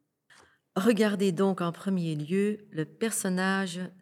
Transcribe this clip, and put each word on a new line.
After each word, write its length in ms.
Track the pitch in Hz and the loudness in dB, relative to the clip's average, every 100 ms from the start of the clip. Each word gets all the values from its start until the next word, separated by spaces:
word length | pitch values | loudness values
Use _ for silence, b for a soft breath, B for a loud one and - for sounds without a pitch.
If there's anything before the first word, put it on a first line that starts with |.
| _ _ _ b b b _ - | _ _ _ b b b _ 0
Regardez 560 | 202 208 214 202 196 | 2 4 2 2 0
donc 300 | 160 196 180 | 2 2 2
en 100 | 170 | -2
premier 440 | 165 196 185 170 151 | -4 -2 -2 0 -2
lieu 520 | 151 190 202 208 - | -2 0 0 -2 -6
le 140 | 156 | -6
personnage 960 | 151 - 226 214 190 185 190 190 190 175 180 - | -6 -4 -4 -2 -2 0 0 0 -2 -6 -10 -12